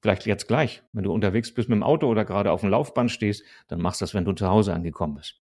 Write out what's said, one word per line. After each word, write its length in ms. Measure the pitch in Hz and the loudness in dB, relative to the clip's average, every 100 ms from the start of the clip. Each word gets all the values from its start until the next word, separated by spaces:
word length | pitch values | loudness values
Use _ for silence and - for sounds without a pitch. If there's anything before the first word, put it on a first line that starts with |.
Vielleicht 240 | 208 190 - | 2 0 0
jetzt 220 | 101 - | -4 0
gleich, 360 | 131 139 - _ | 0 0 -4 _
wenn 140 | 110 95 | -6 -2
du 60 | |
unterwegs 420 | 104 104 101 113 | 0 2 0 -2
bist 160 | - 113 | -6 0
mit 80 | 107 | 0
dem 60 | |
Auto 240 | 104 151 143 | 2 2 2
oder 180 | 110 107 | 0 0
gerade 260 | 95 101 | 0 2
auf 100 | 85 | 2
dem 80 | 101 | 2
Laufband 400 | 107 143 - 120 | 2 0 -2 -2
stehst, 340 | - 104 104 - - _ | 0 -2 -4 -8 -20 _
dann 140 | 85 | -4
machst 200 | 87 - | -4 -2
du 20 | |
das, 100 | 95 | -4
wenn 120 | 101 90 | -2 -2
du 80 | |
zu 140 | 92 95 | 0 4
Hause 260 | 101 101 | 4 4
angekommen 420 | 85 85 - 82 71 | 0 -4 -4 -6 -6
bist. 260 | - - | -14 -20